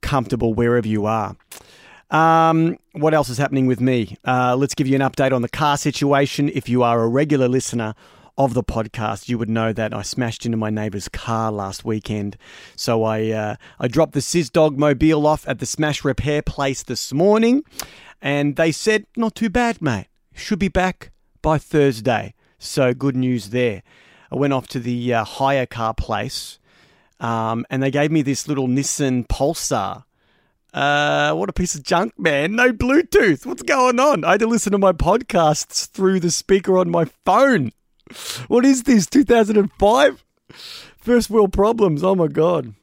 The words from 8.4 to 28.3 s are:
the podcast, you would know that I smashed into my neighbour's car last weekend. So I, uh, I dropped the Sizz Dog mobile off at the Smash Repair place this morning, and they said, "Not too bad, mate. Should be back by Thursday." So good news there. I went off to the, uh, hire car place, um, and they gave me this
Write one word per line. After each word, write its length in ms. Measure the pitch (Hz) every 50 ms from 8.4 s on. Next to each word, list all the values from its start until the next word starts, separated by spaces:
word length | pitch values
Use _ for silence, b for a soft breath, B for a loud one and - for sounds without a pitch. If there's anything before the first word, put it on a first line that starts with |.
| 135 135 113
the 80 | 123 120
podcast, 680 | - - 117 110 104 - - 110 107 107 98 - -
you 80 | 123
would 100 | 110 117
know 240 | 107 110 113 113 113 110
that 200 | 110 113 107 113
I 80 | 110
smashed 420 | 98 - - - 127 117 110 - -
into 140 | 120 113
my 140 | 113 110 107
neighbour's 360 | 107 107 107 110 95 101 92
car 440 | - - - - - 117 110 113 110
last 340 | 107 101 98 98 95 - -
weekend. 500 | 120 110 110 - - 110 107 101 101 95 - B B B B B B B
So 280 | B - - 117 113 110
I, 260 | 110 110 110 110 110
uh, 260 | 110 110 107 104 104 - B B B B
I 80 | 131
dropped 260 | 131 117 156 160 - -
the 80 | 143
Sizz 280 | - - - 175 160 127
Dog 260 | _ 170 156 156 143
mobile 520 | 135 147 151 143 120 151 156 160 151 147
off 200 | 151 156 151 -
at 120 | - 135 107
the 80 | -
Smash 360 | - - - 151 151 143 - -
Repair 380 | 147 127 - - 147 147 147
place 400 | - - - - 139 139 131 -
this 320 | - - 123 - - - 127
morning, 500 | 143 175 202 208 220 226 233 247 285 311 B B B B B B B B B B B -
and 320 | 143 143 143 143 147 139
they 160 | - 165 165
said, 340 | 151 - - 220 214 214 - _ _
"Not 200 | - 233 226 -
too 160 | - 220 226
bad, 320 | 175 247 240 233 233 - -
mate. 240 | 143 117 98 85 _ _ _ _ _ _
Should 240 | - - - 214
be 100 | 170 196
back 440 | 185 - 185 180 185 180 _ - - - _ _ _ _ _ -
by 160 | 156 156 143
Thursday." 760 | - - - 151 143 139 127 110 107 127 117 104 104 98 - _ _ _ _
So 380 | _ - - - - 135 127 127
good 200 | 127 131 139 131
news 360 | 127 127 127 127 120 98 101
there. 320 | 110 123 123 120 104 95 - b b b b b b b b b
I 40 | -
went 180 | 120 143 143 139
off 120 | 131 120 -
to 100 | - 135
the, 340 | 117 123 123 120 120 123 120
uh, 100 | 113 110
hire 420 | - - - 135 135 139 135 127
car 260 | - - 123 113 110 113
place, 640 | - - - 113 98 107 131 - - - - - _ b b b b b b b b b b b b
um, 480 | - 117 117 113 113 110 113 117 - -
and 140 | - 131 135
they 80 | 139
gave 200 | 131 143 147 151
me 120 | 156 160 139
this 240 | 135